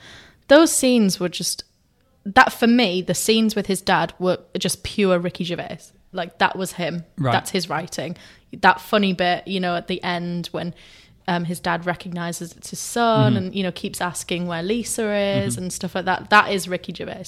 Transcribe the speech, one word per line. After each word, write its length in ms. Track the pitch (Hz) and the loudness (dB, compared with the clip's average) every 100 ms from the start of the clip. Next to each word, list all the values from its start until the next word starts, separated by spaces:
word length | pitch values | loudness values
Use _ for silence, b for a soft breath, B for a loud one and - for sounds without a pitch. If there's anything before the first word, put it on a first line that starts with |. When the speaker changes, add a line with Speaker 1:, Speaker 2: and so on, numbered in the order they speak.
| B B B B - | B B B B 6
Speaker 1:
those 240 | 294 320 | 8 8
scenes 480 | - 254 247 196 - | 4 4 4 4 2
were 80 | 175 | -4
just, 340 | - 175 - - _ _ _ _ _ | -4 -6 -6 -10 _ _ _ _ _
that 280 | 202 - - | 2 4 4
for 140 | - 226 | 4 4
me, 340 | 240 214 180 | 4 4 0
the 140 | 180 | -2
scenes 400 | 180 - 220 220 | -2 2 4 2
with 120 | 208 196 | 0 -2
his 140 | 185 | -2
dad 320 | - 170 165 - | 2 2 0 -2
were 200 | 185 175 - 185 | 0 -2 -4 -6
just 240 | 185 - | -4 -4
pure 380 | - - 196 175 | -6 0 2 2
Ricky 240 | 175 - | 0 -6
Gervais. 340 | 170 165 - 170 - _ _ | -6 -8 -10 -14 -18 _ _
Like, 260 | 180 170 - | -8 -6 0
that 180 | 190 185 | 0 0
was 160 | 185 | -6
him. 320 | - 160 170 165 - | -4 -4 -6 -8 -4
Speaker 2:
Right. 140 | 131 | 0
Speaker 1:
That's 200 | 185 - | 0 0
his 160 | 190 165 | -4 -4
writing. 480 | 151 131 - 147 175 B B B | -6 -6 -8 -8 -10 B B B
That 280 | - 190 - | 2 4 4
funny 320 | - 214 196 | 2 0 2
bit, 340 | 185 175 175 - | 0 0 0 -4
you 140 | 190 | -4
know, 160 | 180 175 | -2 -4
at 100 | - | -4
the 160 | 180 | -6
end 460 | 180 175 175 175 165 | -4 -4 -4 -6 -6
when, 260 | 160 170 - B B B B - | -6 -8 -10 B B B B -4
um, 160 | 175 | -4
his 160 | 170 175 | -2 -4
dad 260 | 180 170 175 | -4 -2 -2
recognises 640 | 170 185 175 170 165 170 - | -6 -6 -8 -8 -8 -12 -14
it's 140 | - | -14
his 100 | - | -12
son 540 | - 240 233 220 214 | -6 0 2 4 4
Speaker 2:
Mm-hmm. 100 | 202 | 4
Speaker 1:
and, 100 | 185 | -2
you 80 | 202 | -4
know, 80 | 185 | -4
keeps 300 | - 202 - | -4 -8 -6
asking 460 | 180 196 - 175 175 | -6 -6 -6 -4 -4
where 140 | 165 | -4
Lisa 500 | 180 240 202 - 214 | -2 -4 -4 -4 -2
is 400 | 208 196 196 202 | 0 0 0 -2
Speaker 2:
Mm-hmm. 80 | 233 | -4
Speaker 1:
and 80 | 180 | -6
stuff 220 | - 180 | -6 -6
like 100 | 190 180 | -4 -2
that. 240 | 185 - | -2 4
That 200 | 208 - | 6 6
is 160 | 196 170 | 2 -4
Ricky 240 | 180 - | -6 -8
Gervais 320 | 165 175 185 | -10 -10 -12